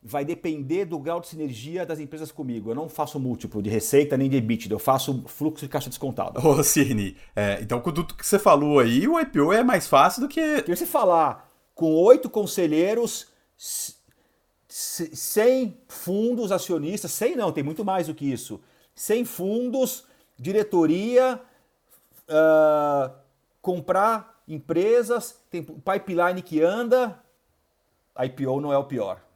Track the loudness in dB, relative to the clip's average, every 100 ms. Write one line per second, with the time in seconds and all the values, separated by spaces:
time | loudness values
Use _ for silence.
0 | -8 -6 -6 -6 -6 -6 -4 -4 -4 -6
1 | -6 -8 -8 -10 -10 -10 -10 -10 -8 -8
2 | -10 -12 -14 -10 -8 -8 -6 -8 -8 -6
3 | -6 -4 -6 -6 -8 -6 -2 -2 2 4
4 | 4 2 2 0 0 -2 -2 -4 0 0
5 | 0 -6 -6 -6 -6 -6 -8 -8 -8 -10
6 | -8 -6 -6 0 4 4 4 2 2 2
7 | -4 -8 -12 -4 -2 -2 -4 -4 -4 -4
8 | -6 -8 0 2 6 4 6 4 6 4
9 | 2 0 0 2 4 4 4 2 4 6
10 | 6 4 -6 -2 0 0 -2 -4 -2 0
11 | 4 4 2 -2 -14 _ _ -2 0 4
12 | 8 8 6 -4 -4 0 0 2 0 0
13 | -2 -6 -14 _ _ _ -12 -10 -10 -14
14 | _ _ _ _ _ _ _ -12 -10 -8
15 | -10 -10 -4 2 4 4 0 -6 _ -14
16 | -6 -2 0 -2 -2 -4 -2 -4 -2 -6
17 | -8 -2 -2 -2 -4 -2 -6 -6 -4 -2
18 | -4 -6 -4 -6 -8 -16 _ _ _ _
19 | -4 -2 -2 -6 -4 -4 -4 -2 -2 -4
20 | _ _ _ _ -4 -2 0 2 2 2
21 | 2 4 2 0 -10 _ _ _ _ _
22 | _ _ _ 4 6 6 6 4 2 0
23 | -2 -6 _ _ _ _ -6 -6 0 2
24 | 2 0 -6 _ _ -14 -4 0 2 2
25 | 2 -4 -4 -18 _ -12 -12 -10 -4 -4
26 | -2 0 0 0 -4 0 2 0 0 2
27 | 0 -6 _ _ _ _ _ _ _ _
28 | _ -6 -6 -4 -4 -2 0 0 0 -4
29 | -4 -6 _